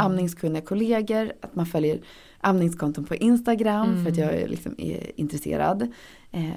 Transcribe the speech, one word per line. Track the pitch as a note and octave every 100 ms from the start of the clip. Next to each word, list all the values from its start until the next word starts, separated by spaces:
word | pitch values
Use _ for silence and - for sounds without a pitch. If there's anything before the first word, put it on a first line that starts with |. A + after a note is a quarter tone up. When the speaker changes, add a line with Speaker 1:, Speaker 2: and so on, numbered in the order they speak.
Speaker 1:
amningskunniga | G3 F#3 F3 F3 E3 D#3
kollegor, | D#3+ G3 A3+ A3+ G#3+ A3 A3 -
att | - F3
man | E3+
följer | E3 D3+ D#3 - - - -
amningskonton | G3 F#3+ E3+ E3+ D3 D3+ C#3+
på | E3+
Instagram | A3+ A#3+ A#3+ A3+ A3 G#3 G#3
Speaker 2:
Mm. | F3+
Speaker 1:
för | E3+
att | E3
jag | D#3
är, | E3 -
liksom, | E3+ - -
är | E3 E3 - -
intresserad. | D3+ D3+ D3 D3+ D3+ G3 A#3+ - - - -
Eh, | E3+ D#3+